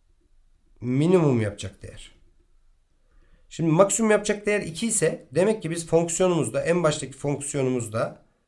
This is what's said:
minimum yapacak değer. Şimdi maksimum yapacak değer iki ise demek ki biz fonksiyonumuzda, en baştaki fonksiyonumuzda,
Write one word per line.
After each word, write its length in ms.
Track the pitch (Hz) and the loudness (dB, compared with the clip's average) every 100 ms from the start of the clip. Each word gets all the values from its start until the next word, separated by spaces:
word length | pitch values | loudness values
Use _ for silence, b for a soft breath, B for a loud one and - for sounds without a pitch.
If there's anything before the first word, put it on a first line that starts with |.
| _ _ _ _ _ _ _ _ | _ _ _ _ _ _ _ _
minimum 600 | 123 131 165 185 151 120 | -2 0 4 4 4 2
yapacak 400 | 104 - 95 - | -2 -6 -14 -14
değer. 340 | - - - _ _ _ _ _ _ _ _ _ _ _ _ _ _ | -18 -18 -20 _ _ _ _ _ _ _ _ _ _ _ _ _ _
Şimdi 220 | - 165 | -4 2
maksimum 400 | 160 196 214 220 | 4 4 4 2
yapacak 340 | 208 208 208 202 | 2 2 -4 0
değer 160 | 208 | -2
iki 260 | 165 156 226 | -4 -6 -4
ise 400 | - 156 165 - | 0 0 -2 -6
demek 300 | 151 202 220 | 0 0 0
ki 100 | 160 | -4
biz 160 | - - | -8 0
fonksiyonumuzda, 760 | 165 170 - 185 170 117 139 | 2 2 2 2 2 0 -2
en 200 | 143 175 | 0 2
baştaki 300 | 160 151 131 | 2 -2 -8
fonksiyonumuzda, 1120 | - 147 139 - 143 131 127 107 110 - - _ _ | -8 -6 -4 -4 -2 0 -2 -4 -4 -6 -8 _ _